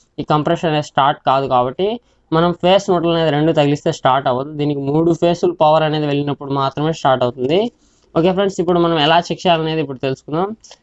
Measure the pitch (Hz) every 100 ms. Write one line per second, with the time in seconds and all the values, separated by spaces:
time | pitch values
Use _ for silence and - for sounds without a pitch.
0 | _ - - 151 147 165 170 151 147 -
1 | 139 - - 135 135 127 127 127 196 240
2 | _ _ _ 160 175 175 175 196 190 175
3 | 170 165 160 143 156 151 143 147 170 156
4 | 135 131 139 123 143 151 147 143 139 151
5 | 170 165 175 170 180 170 156 156 156 156
6 | 147 143 143 135 139 139 135 147 151 160
7 | 139 127 123 123 127 175 233 - _ _
8 | _ 165 170 185 196 190 170 175 170 165
9 | 147 165 175 165 185 165 160 160 143 131
10 | 139 135 - 156 196 226 - -